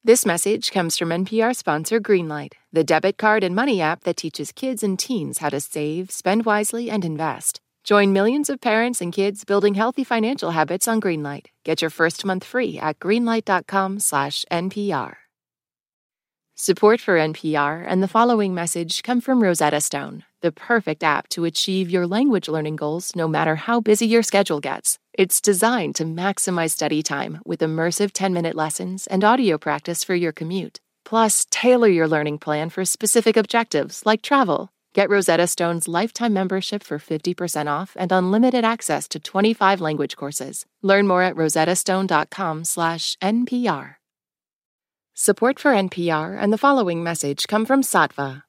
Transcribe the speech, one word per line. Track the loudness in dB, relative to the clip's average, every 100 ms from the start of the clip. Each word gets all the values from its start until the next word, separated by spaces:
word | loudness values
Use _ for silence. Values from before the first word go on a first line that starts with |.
This | 6 6
message | 4 0 0 -2 -2
comes | -2 -2 -2
from | -2
N | -2
P | 0 0
R | 0
sponsor | 0 -2 -2 0 -2
Greenlight, | 2 2 2 -8 -10 _ _
the | 0
debit | 2 2 2 2
card | 2 2
and | 2
money | 0 0 0
app | 0 -2
that | -4
teaches | -4 -8 -8 -10
kids | -6 -6 -2
and | -2 -2
teens | -4 -4 -4 -4
how | -4
to | -4
save, | -6 -6 -4 -6 -8
spend | -4 0 0
wisely, | 2 0 0 -4 -4
and | -4
invest. | -4 -4 -4 -4 -6 -8 _ _
Join | 2 4 6
millions | 4 2 0 -2
of | -2
parents | 0 0 0 -2
and | -4
kids | -2 -2 -4
building | 0 2 4
healthy | 2 0 -2
financial | -2 0 0 -2 -2
habits | 0 0 0 0
on | 0
Greenlight. | 0 -2 -6 -10 _ _
Get | -4 -2
your | -2
first | 0 0 0
month | -4 -4
free | -4 -4 -4 -4
at | -6 -4
greenlight | 0 0 2 -2
dot | 0 -2
com | 0 -2 -2 -2
slash | -2 0 -2 -4 -4
N | -4 -4
P | -4 -4
R. | -4 -6 -12 _ _ _ _ _ _ _ _ _ _ _ _ _
Support | -6 -2 4 4 4
for | 2 2
N | 2
P | -2 -2 0
R | 0 -2
and | -2 0
the | 2
following | 4 4 4 0
message | -2 -4 -4 -4 -6
come | -2 -2
from | 2 4
Rosetta | 4 4 2 2
Stone, | -2 -6 -8 -12 _ _
the | -4
perfect | -4 0 0 0 -2
app | 0 0 -2
to | -4
achieve | -4 -2 -2 -2 0
your | 0 0
language | 2 2 2 0
learning | -4 -4 -4
goals | -4 -4 -6
no | -4 -2
matter | 0 0 -2
how | 0 0
busy | 2 2 4
your | 2
schedule | 4 2 2 -2
gets. | -4 -6 -4 -6 _
It's | 0 2 2
designed | 2 4 2 2 -2
to | -4
maximize | -4 -2 -4 -2 -2 -2 -2
study | -2 -2 -2
time | -2 -4 -6 -8
with | -8 -2
immersive | -2 0 -2 0 -2
ten-minute | 0 -2 0 -2
lessons | -2 -4 -4 -8 -8 -4
and | 2
audio | 4 4 2 0
practice | -2 -4 -4 -6
for | -2
your | 0 0
commute. | -4 -6 -6 -6 -14 _ _
Plus, | -2 2 2 2 0
tailor | 0 4 6 6
your | 4 2
learning | 2 0 -4
plan | -4 -4 -4
for | -4
specific | -4 -2 2 4 4 2
objectives | 2 -2 0 -2 -2 -2
like | 0 0
travel. | 2 2 2 0 -4 _ _
Get | 0 2
Rosetta | 2 4 2 2
Stone's | 0 -2 -2 -2
lifetime | -2 -2 -2 0
membership | 0 0 -2 -4 -8
for | -6 -10
fifty | -6 -4 -4
percent | -4 -4 -4 -2
off | -4 -4 -6
and | 0
unlimited | 2 4 4 4 2
access | 0 -2 -4 -4 -4
to | -12
twenty-five | -4 0 0 4 2 2
language | -2 -2 -4
courses. | -6 -10 -8 -10 -12 -16 _
Learn | 4 4
more | 6 4
at | 2
rosettastone | 0 0 2 2 0 0 -2 2
dot | 0 -2
com | -6 -6 -4
slash | -6 -2 -2 -2 -6 -4
N | -2 0
P | -2 -2 -2
R. | -2 -8 -20 _ _ _ _ _ _ _ _ _ _ _
Support | -2 0 2 0 2
for | 2
N | 2 0
P | -2 -2
R | -2 -4
and | -4 -2
the | 2
following | 4 4 2 -2
message | -4 -4 -4 -4 -2
come | -2
from | 2 2
Saatva. | 4 2 2 0 -8 -8